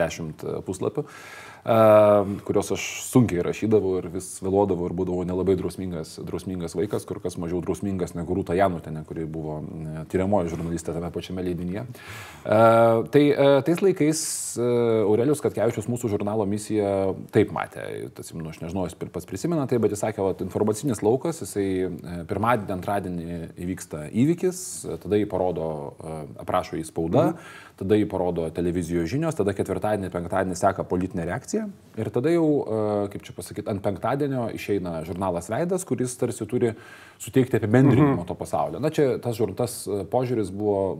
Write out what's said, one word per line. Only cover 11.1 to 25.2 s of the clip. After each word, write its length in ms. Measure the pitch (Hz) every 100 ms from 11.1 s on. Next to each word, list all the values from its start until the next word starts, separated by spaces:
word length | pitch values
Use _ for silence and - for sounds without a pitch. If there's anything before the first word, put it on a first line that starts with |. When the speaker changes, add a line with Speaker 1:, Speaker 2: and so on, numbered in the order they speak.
Speaker 1:
pačiame 320 | 87 - 90
leidinyje. 200 | 90 85 87
E, 920 | 101 127 - - - - - - 107 113 113 117 113 -
tai, 140 | 143 147
e, 180 | - 139 139 139
tais 160 | 170
laikais, 400 | 196 180 151 156 - - - 113
e, 120 | 120 120 117 110
Aurelijus 400 | 101 107 131 143
Katkevičius 460 | 110 104 113 113 104
mūsų 220 | - 113
žurnalo 340 | 101 101 110 98
misiją 680 | 104 - 107 98 98 95 87 -
taip 180 | 113 95
matė. 360 | - 50 - 52 53 55 -
Atsimenu, 340 | - 82 80
aš 100 | 82
nežinau, 240 | 82 95 87
jis 80 |
pri-, 160 | - 85
pats 160 | 90 -
prisimena 400 | 98 160 165 135
tai, 140 | 120
bet 80 | 107
jis 100 | 101
sakė, 180 | 110 107
vat, 200 | 98 90
informacinis 580 | 95 101 107 107 143 107
laukas, 400 | 104 131 170 156
jisai, 260 | 98 104 98 92 92
e, 320 | 82 65 87 82
pirmadienį, 420 | 98 113 123 95 92
antradienį 640 | 90 101 92 87 82 85 80 -
įvyksta 480 | 90 92 - 78 76
įvykis, 480 | 107 143 175 180 175 - - -
e, 120 | 82
tada 160 | 90
jį 80 | 104